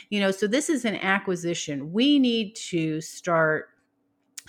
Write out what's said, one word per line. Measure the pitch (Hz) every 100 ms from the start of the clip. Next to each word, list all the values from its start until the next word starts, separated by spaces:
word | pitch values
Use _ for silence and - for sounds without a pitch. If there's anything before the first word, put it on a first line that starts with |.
| -
You | 208
know, | 196
so | 196 208
this | 247 302
is | 294 240
an | 196
acquisition. | 190 196 196 175 170 165 - 143 147
We | 185 269 294
need | 254 233 208 -
to | - 170 160 156
start | 160 - - 165 156 156 - _ _ _ _ _ _ -